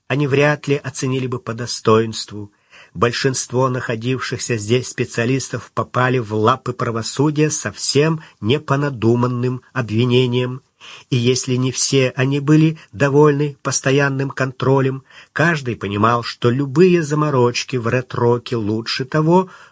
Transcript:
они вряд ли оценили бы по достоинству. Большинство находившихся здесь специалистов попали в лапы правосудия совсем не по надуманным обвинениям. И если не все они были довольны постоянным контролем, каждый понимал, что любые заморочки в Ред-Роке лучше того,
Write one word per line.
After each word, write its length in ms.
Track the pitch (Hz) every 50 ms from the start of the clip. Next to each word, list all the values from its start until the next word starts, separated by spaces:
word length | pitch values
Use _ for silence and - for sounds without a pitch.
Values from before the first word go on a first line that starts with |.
| _
они 220 | - 131 143 147 131
вряд 400 | 135 139 143 147 151 143 - 143
ли 80 | 143
оценили 500 | 143 - 131 - - 139 127 131 131 131
бы 140 | 123 123 120
по 140 | - 117 113
достоинству. 1000 | 120 120 113 - - - 113 110 113 113 110 107 - - - 101 104 104 104 _ _ _ _ - - - _
Большинство 760 | - 87 117 120 117 - - 135 123 - - - 117 127 131 127
находившихся 880 | 127 123 - - 120 110 113 127 131 120 - - 127 - - - 120
здесь 320 | 107 101 104 120 127 120 -
специалистов 840 | - - 117 - - 120 113 120 135 131 - - - 110 - - -
попали 440 | - 113 - - 123 127 127 127 127
в 140 | 110 101
лапы 400 | 107 110 107 117 131 127 - 127
правосудия 760 | - - 120 117 110 113 110 - - - 143 156 147 147 151 151
совсем 720 | - - - 104 - - - - - 139 151 160 165 160 - - _ -
не 200 | 101 107 139 156
по 160 | 156 - 139
надуманным 840 | 139 147 143 135 104 107 113 120 120 123 123 123 120 123 127 127 123 - _
обвинениям. 880 | - 131 120 104 107 113 127 123 120 127 127 120 120 123 123 123 127 135 - _ _ _ - - - - - -
И 60 | 135
если 400 | 120 117 123 127 - - 131 127
не 160 | 127 127 131
все 380 | 120 - - - 139 135 127 127
они 280 | - 135 131 139 143 143
были 400 | 139 147 151 156 160 160 156 - - _
довольны 640 | - - 143 139 135 147 151 151 143 143 147 143 135 _
постоянным 680 | - 139 131 - - 139 135 143 143 139 135 135 139 135
контролем, 720 | - - 131 131 - - 127 131 135 135 131 135 135 135 - _ - - - _
каждый 420 | - - 156 170 165 143 131 123 104
понимал, 480 | - 98 98 101 104 107 117 120 120
что 280 | 113 - - - - 120
любые 520 | 120 139 143 135 123 156 185 185 175 170
заморочки 760 | 156 139 151 151 151 151 139 127 120 120 117 - - - 135
в 120 | 123 110 117
Ред-Роке 680 | 120 127 127 - - - 120 120 120 120 - - 127
лучше 500 | 113 104 101 110 113 113 - - - 127
того, 440 | - - 156 156 160 175 185 185 185 - - - -